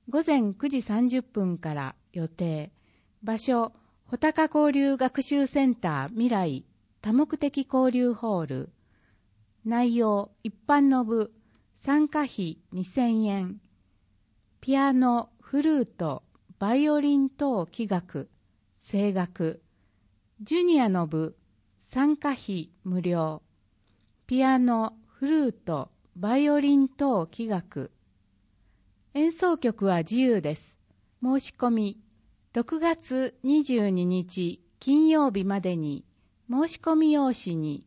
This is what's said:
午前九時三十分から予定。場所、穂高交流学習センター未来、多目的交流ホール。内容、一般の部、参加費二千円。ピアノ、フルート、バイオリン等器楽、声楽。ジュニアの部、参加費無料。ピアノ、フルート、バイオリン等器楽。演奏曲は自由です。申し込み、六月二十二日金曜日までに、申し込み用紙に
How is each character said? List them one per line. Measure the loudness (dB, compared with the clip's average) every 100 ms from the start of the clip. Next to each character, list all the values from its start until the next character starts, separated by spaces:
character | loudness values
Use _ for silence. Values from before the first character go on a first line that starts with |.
| -4
午 | -2 2
前 | 2 0
九 | -2 -4
時 | -4
三 | -2 0 0
十 | -2
分 | -4 -4 -4 -4
か | -6
ら | -8 -8 -12 _
予 | -8 -8
定。 | -4 -4 -4 -8 _ _ _ _ _
場 | -6 -4
所、 | 0 0 -2 -8 _ _ _
穂 | -2
高 | 0 2 0
交 | 2 2
流 | 4 0 0
学 | -2 -2
習 | -2 0 0
セ | 2 2
ン |
タ | 0 -2 -4 -4
ー |
未 | -2 0
来、 | 0 -2 -4 -10 _ _ _
多 | -2
目 | 0 0 -2
的 | -4 -4 -2
交 | 0 2
流 | 2 0
ホ | -2 -4 -4
ー | -4
ル。 | -6 -10 _ _ _ _ _ _ _ _ _
内 | -4 0 0 2
容、 | 2 0 -4 _
一 | -12 -8 0
般 | 4 4
の | 2
部、 | 0 -2 -4 _ _ _ _
参 | _ 0 2 2
加 | -2
費 | -4 -6 -8 -8 _
二 | -10
千 | -6 -2 0 0
円。 | 0 -2 -6 -10 _ _ _ _ _ _ _ _ _ _
ピ | -2 2
ア | 2
ノ、 | 4 2 0 -4 _
フ | -6 0
ル | 2 2
ー |
ト、 | -2 -4 -6 -6 -10 _ _ -6
バ | 0
イ | 2 2
オ | 2
リ | 2 2
ン | 0
等 | -2 -2 -2 -4
器 | -8 -4
楽、 | -4 -4 -10 -12 _ _ _ _ _
声 | -6 -2 0
楽。 | -2 -4 -4 -6 -6 _ _ _ _ _ _ _ -20
ジ | -4 0
ュ |
ニ | 4 4
ア | 4
の | 0 -2
部、 | -4 -4 -8 _ _ _ _
参 | _ 0 2 2
加 | -2
費 | -6 -6 -8 -8 _
無 | -6 -4
料。 | -2 0 -2 -6 -16 _ _ _ _ _ _ _ -4
ピ | 0
ア | 2 4
ノ、 | 2 2 -2 -8 _
フ | _ 0
ル | 2 0
ー |
ト、 | -2 -6 -6 -6 _ _ -8
バ | -2 2
イ | 2
オ | 2
リ | 4 4
ン | 2
等 | 0 0 0 -2
器 | -6 -6
楽。 | -6 -6 -10 -12 _ _ _ _ _ _ _ _ _ _ _ _
演 | -2 0
奏 | 2 0 2
曲 | -2 0
は | 0 0
自 | 0 2
由 | 2 2
で | 0
す。 | -6 -12 _ _ _ _ _
申 | -2 -2
し | -4 -4
込 | 0
み、 | 0 -2 -6 _ _ _ _ _
六 | -6 -4 -2
月 | 0 -2 -4 -4 -4 -4
二 | 0 2
十 | 2 0 2
二 | 0 0
日 | -2 -4 -6 -6 -6 _ _
金 | 0 4 4
曜 | 4 2
日 | 0
ま | -2 -2
で | -2 -4
に、 | -4 -8 -12 _ _ _ -6
申 | -2 -2
し | -4
込 | 0 2
み | 4
用 | 4 2
紙 | -2 -4 -4
に | -4 -6